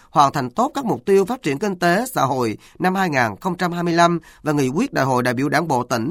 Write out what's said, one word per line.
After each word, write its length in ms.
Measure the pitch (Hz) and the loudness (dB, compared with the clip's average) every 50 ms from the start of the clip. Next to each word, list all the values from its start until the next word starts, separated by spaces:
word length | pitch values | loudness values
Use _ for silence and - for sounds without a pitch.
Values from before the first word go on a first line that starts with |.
| - _ | -16 _
hoàn 220 | - 156 143 135 | 2 4 4 4
thành 180 | - 151 127 123 | 4 -2 -4 -4
tốt 200 | - - 240 311 - | -2 -2 -2 -2 -2
các 100 | 277 269 | -6 -4
mục 200 | 214 143 113 - | -4 -4 -2 0
tiêu 200 | 202 196 196 190 | 2 2 2 2
phát 180 | 185 247 254 | 0 -4 -4
triển 160 | - 156 139 139 | -4 -4 -2 -2
kinh 200 | 220 208 190 180 | -2 -4 -4 0
tế, 260 | 180 175 175 208 254 247 - | 0 0 2 0 -2 -4 -2
xã 80 | 147 | -2
hội 360 | 135 127 143 127 120 110 104 - - - - - | 0 0 0 0 0 -2 -2 -6 -12 -20 -8 -2
năm 160 | 156 185 190 | -2 -2 0
hai 160 | 196 190 180 | 0 -2 0
nghìn 260 | 143 131 120 110 98 - | 2 0 0 0 -2 -4
không 160 | - 190 175 | -6 -6 -4
trăm 160 | 175 180 170 | -2 -4 -4
hai 100 | 170 175 | -4 -4
mươi 120 | 170 170 165 | -2 0 2
lăm 240 | 170 170 170 170 160 - - - - | 4 4 4 4 0 -4 -10 -20 -8
và 100 | - 147 | -4 -2
nghị 160 | 151 147 135 127 | 0 0 0 0
quyết 240 | 135 180 269 - | 0 -2 -2 -2
Đại 120 | 165 139 135 | -2 -2 0
hội 180 | 135 127 123 | 2 0 0
đại 120 | 123 123 123 | 0 0 -2
biểu 140 | 123 139 151 | -2 -2 0
Đảng 200 | 143 151 170 160 | 0 0 0 0
bộ 160 | 135 120 104 | -2 -2 -2
tỉnh 260 | - 131 113 110 151 | -2 -4 -4 -4 -4